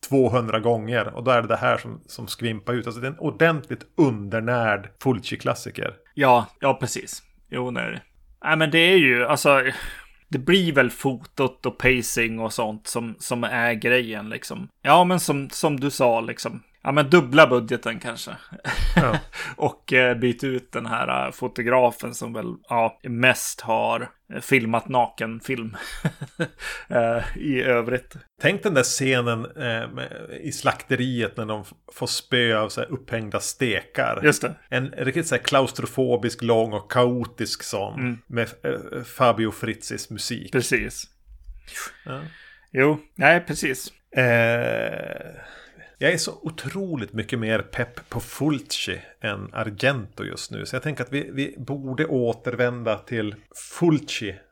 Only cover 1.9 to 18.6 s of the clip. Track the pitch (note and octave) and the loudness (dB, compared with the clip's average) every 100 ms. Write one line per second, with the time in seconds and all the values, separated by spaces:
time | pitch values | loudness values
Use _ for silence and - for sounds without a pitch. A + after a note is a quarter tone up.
1.9 | A2 _ - A2+ - A2+ G#2+ - B2 A#2+ | -14 _ -14 -12 -6 -4 -6 -4 -4 -4
2.9 | A2+ C3 D#3 D#3 A2 D#3+ D#3+ B2 B2+ - | -8 -8 -6 -6 2 2 2 -4 -10 -10
3.9 | - D3 G#2+ G2+ A2+ A2+ B2 A2+ G2+ G2 | 2 4 4 -4 -2 0 2 2 0 -4
4.9 | _ - A2+ - - B2+ B2+ - - - | _ -2 0 -2 -6 -4 -4 -6 -8 -8
5.9 | - _ - C#3 B2 A2 _ C#3 C3 B2+ | -8 _ 0 6 6 4 _ 0 0 -2
6.9 | - - - _ _ _ C3 B2 B2 A#2 | -6 -10 -16 _ _ _ -8 -6 -4 -6
7.9 | A#2 - _ _ - - D#3 D#3 E3 E3+ | -8 -14 _ _ -8 -2 0 4 4 6
8.9 | F#3+ C#3+ A#2+ A#2+ C3+ D3+ C#3 B2+ - - | 8 6 4 4 4 6 4 4 -4 -10
9.9 | - - _ _ D3 C3+ F#3 F3 C#3+ B2 | -14 -20 _ _ -4 2 4 4 4 4
10.9 | - C#3 B2 - - C3 - C3 G#2+ B2+ | 2 -2 -2 -10 -2 -2 -2 -8 0 2
11.9 | C3 A2+ - A#2 A2+ A2+ - A2+ G#2+ - | 2 0 -2 -2 -2 -6 -2 -4 -4 -6
12.9 | B2 A#2 G#2+ - A#2+ A#2 A#2+ A#2+ A2+ B2 | -6 -6 -10 -6 -4 -2 0 0 2 2
13.9 | B2 A#2 G#2+ G#2+ A2 - - F#3+ _ C3 | 2 2 -6 -8 -12 -10 -12 -14 _ 6
14.9 | D#3 F3+ F#3 - C#3+ C#3 - D#3+ C#3+ C#3 | 8 8 2 2 -2 -2 -2 0 0 -2
15.9 | - B2+ A2+ A2+ A#2 A#2+ C#3+ _ _ - | 2 2 2 -2 -8 -8 -10 _ _ -2
16.9 | C#3+ C#3+ F3 C3 C#3 D3+ B2+ A2+ A#2+ A#2+ | 0 6 6 6 8 8 8 2 -4 -4
17.9 | A2+ - - - - - - | -6 -8 -10 -12 -14 -18 -14